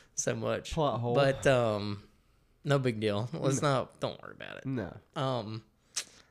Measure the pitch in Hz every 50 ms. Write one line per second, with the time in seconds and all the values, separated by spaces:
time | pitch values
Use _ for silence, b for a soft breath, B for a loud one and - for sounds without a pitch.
0 | B B _ - - 139 123 113 110 113 113 98 - - - 165 151 139 - 120
1 | 117 120 120 139 139 135 135 139 - 143 135 123 120 110 107 101 101 104 101 95
2 | - - _ _ _ _ _ _ _ _ _ _ - 147 139 143 127 127 113 107
3 | 107 107 101 101 113 120 165 151 - 135 135 127 151 147 135 127 98 - - -
4 | - 117 - - - 50 52 - - 50 50 - - 131 135 120 98 80 - -
5 | - _ _ 160 135 135 131 120 104 110 110 113 - _ _ _ B B B B
6 | B B B B B B